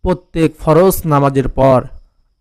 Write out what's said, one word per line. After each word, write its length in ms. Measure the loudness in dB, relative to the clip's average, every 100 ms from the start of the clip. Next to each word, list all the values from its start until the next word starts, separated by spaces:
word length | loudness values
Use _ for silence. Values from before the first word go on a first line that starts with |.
প্রত্যেক 560 | -4 -4 _ -2 -2 -2
ফরজ 440 | 0 2 2 0 -2
নামাজের 420 | 0 0 0 -4
পর 360 | 0 2 2 -2 -16 _ _ _ _